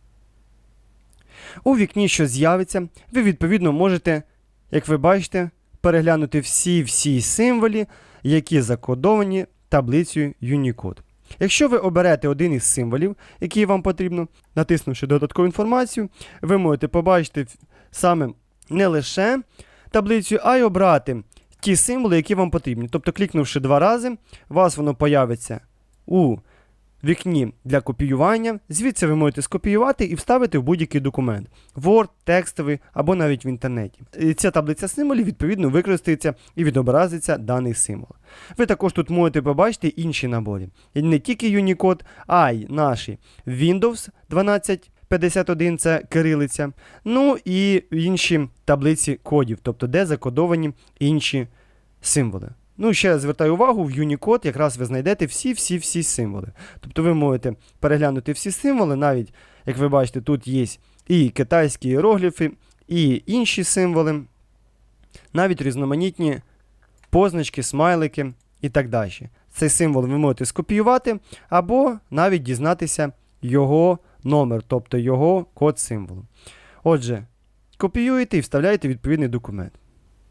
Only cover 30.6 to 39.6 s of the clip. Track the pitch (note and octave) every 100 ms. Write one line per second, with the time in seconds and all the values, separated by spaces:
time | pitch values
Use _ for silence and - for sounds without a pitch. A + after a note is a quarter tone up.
30.6 | B2+ F3 D#3+ D3 C3+ C#3 B2+ G#2 A2+ _
31.6 | _ - D#3 A3 G3+ _ - F3+ F3 -
32.6 | D3 C#3+ _ - D3 F#3 D3+ C3+ C3 B2+
33.6 | C3 A#2+ G2+ - - - D#3+ D#3 G3 E3
34.6 | D3 D#3 G3 - D4 B3 F#3 - D3+ G3+
35.6 | D3 D3+ F#3 F3+ - D#3 D#3 C3 _ -
36.6 | D#3 C3 B2 C#3 F3+ E3 - D3+ G#2+ B2+
37.6 | B2 A2+ - G2+ - - _ - - -
38.6 | A#3+ G3 F#3+ E3+ D#3 F3 E3 D3 C3+ C#3+